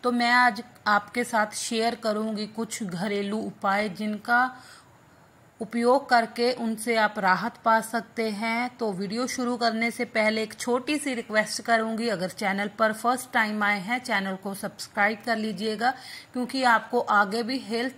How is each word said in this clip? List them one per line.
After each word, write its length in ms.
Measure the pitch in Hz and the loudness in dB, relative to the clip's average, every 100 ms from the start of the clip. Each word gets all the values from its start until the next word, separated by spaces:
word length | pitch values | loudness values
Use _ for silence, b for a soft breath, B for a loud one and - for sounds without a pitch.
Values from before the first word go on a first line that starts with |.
तो 100 | 247 | 0
मैं 180 | 247 240 | 2 4
आज 320 | 247 247 220 - - - | 6 6 2 -12 -6 2
आपके 380 | 208 208 - | 2 2 -4
साथ 300 | 233 226 214 - | -2 0 0 -4
शेयर 380 | - 226 226 | -4 0 0
करूँगी 520 | 233 220 214 220 214 208 | 0 -2 -2 -2 -4 -8
कुछ 340 | 226 226 - | -6 -8 -6
घरेलू 560 | 202 170 208 202 202 220 | -6 -4 -2 -2 -2 -4
उपाय, 500 | 208 - 202 196 214 | -6 -4 0 0 -2
जिनका 520 | 175 214 208 214 240 254 254 B B B - - - - _ - _ | -4 -6 -6 0 2 2 -2 B B B -20 -20 -20 -20 _ -20 _
उपयोग 480 | 226 240 240 262 262 | -6 0 4 4 6
करके 440 | 240 226 233 240 | 2 2 0 0
उनसे 420 | 247 226 220 240 226 | 0 -4 -4 0 2
आप 200 | 214 214 | 2 2
राहत 360 | 190 180 214 - | 2 2 0 -2
पा 160 | 226 220 | 2 4
सकते 460 | 214 - 202 - 220 | 2 -4 -4 -4 -4
हैं। 440 | 202 226 226 247 247 | -2 -2 -2 -4 -4
तो 160 | 226 | -4
वीडियो 340 | 185 196 220 247 | -4 -4 -4 -4
शुरू 280 | 262 247 247 | -2 -2 0
करने 340 | 233 220 233 | 0 0 -2
से 140 | 220 233 | -2 -4
पहले 320 | 226 214 220 | 2 2 2
एक 120 | 220 | -4
छोटी 440 | - - 240 254 302 | -6 0 0 0 -2
सी 160 | 294 | -2
रिक्वेस्ट 480 | 240 226 214 214 - | -4 -2 0 0 -4
करूँगी, 460 | 233 226 220 220 233 | 0 2 2 -2 -2
अगर 200 | 196 180 - | -2 -4 -2
चैनल 340 | 202 196 208 - | -2 0 -4 0
पर 140 | 220 | 0
फर्स्ट 380 | 214 233 247 - | 2 0 0 0
टाइम 300 | 240 214 214 | 0 0 0
आए 180 | 208 208 | 0 0
हैं, 180 | 185 247 | -2 -4
चैनल 360 | 247 208 196 190 | -2 -2 -2 -6
को 180 | 202 196 | -8 -8
सब्सक्राइब 680 | 202 - - - 202 220 240 | -8 -10 -10 0 0 0 -4
कर 100 | 220 | -2
लीजिएगा, 560 | 214 185 220 214 240 254 B B B | -2 -4 -4 0 -2 -2 B B B
क्योंकि 300 | 247 247 269 247 | -6 -4 0 4
आपको 320 | 226 - 240 | 4 2 -2
आगे 420 | - 208 202 220 | 4 4 4 0
भी 160 | 226 262 | -4 -4
हेल्थ 340 | 202 226 254 | -4 -4 -4